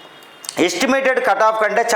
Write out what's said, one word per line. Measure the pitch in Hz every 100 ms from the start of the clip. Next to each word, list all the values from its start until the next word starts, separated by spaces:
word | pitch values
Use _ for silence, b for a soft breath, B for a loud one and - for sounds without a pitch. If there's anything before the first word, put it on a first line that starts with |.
| - - - - - -
ఎస్టిమేటెడ్ | 175 - 262 269 269 254 240
కట్ | 196
ఆఫ్ | 220 220
కంటే | 214 202 233